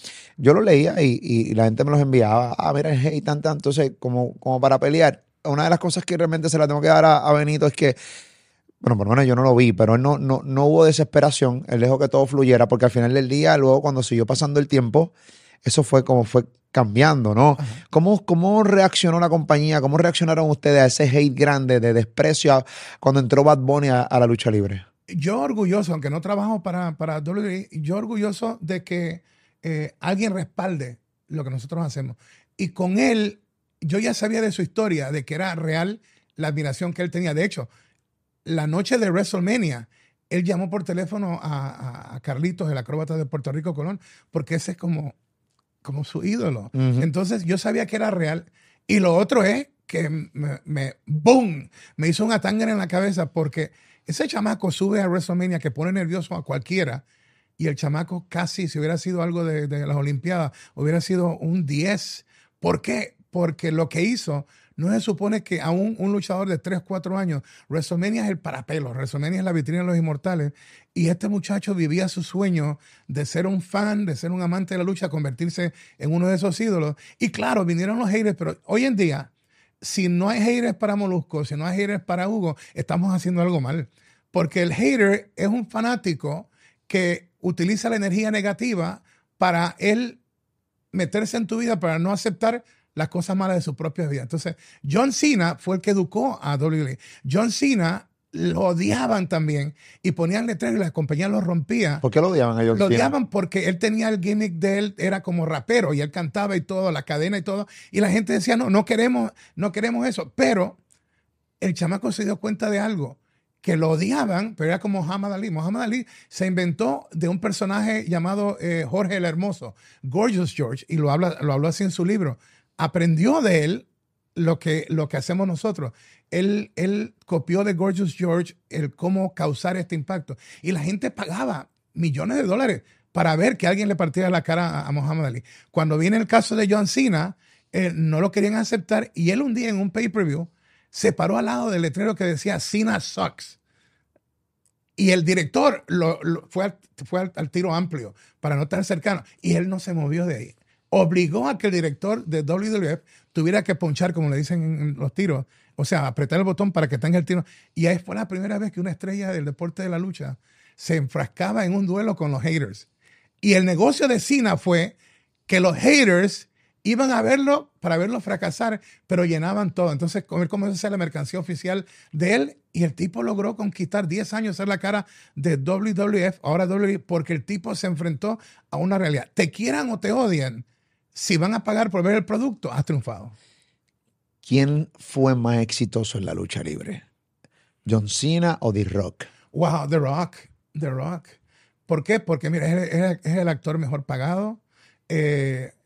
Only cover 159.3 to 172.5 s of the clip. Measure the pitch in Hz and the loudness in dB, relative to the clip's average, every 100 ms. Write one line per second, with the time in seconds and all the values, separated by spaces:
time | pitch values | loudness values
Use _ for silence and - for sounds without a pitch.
159.3 | 180 147 139 170 170 185 170 190 - 135 | -4 -6 -6 -8 -6 -6 -4 -6 -8 -10
160.3 | 131 _ _ _ - - 165 135 151 131 | -12 _ _ _ -10 -2 -2 -2 -4 -6
161.3 | - 185 220 185 202 190 190 220 196 151 | -4 -2 0 0 0 0 0 -2 -2 -2
162.3 | 135 160 160 117 98 - _ _ _ _ | -2 0 0 -2 -8 -20 _ _ _ _
163.3 | _ 208 190 185 170 240 - 285 233 - | _ 4 6 4 4 2 4 2 2 2
164.3 | 277 220 175 180 170 175 - _ _ _ | 2 2 0 2 0 0 -6 _ _ _
165.3 | _ - 185 180 135 247 294 226 175 202 | _ 0 2 4 4 6 6 6 6 4
166.3 | - - _ _ _ 202 233 269 233 220 | -2 -14 _ _ _ -2 0 2 2 2
167.3 | 269 277 294 294 _ 175 165 196 240 196 | 2 4 2 0 _ -2 0 0 -2 -4
168.3 | 196 175 - 233 214 - _ - 180 175 | -4 -4 -4 -4 -4 -8 _ -4 0 0
169.3 | 160 165 202 196 - 175 143 165 202 - | 0 -2 -2 -2 0 0 0 -2 -4 -4
170.3 | 170 170 202 196 185 208 196 170 151 143 | -4 -2 -2 -4 -4 -4 -4 -4 -6 -8
171.3 | 180 180 160 185 190 185 - _ 151 180 | -8 -8 -6 -4 -6 -6 -16 _ -4 0
172.3 | 233 285 | 2 0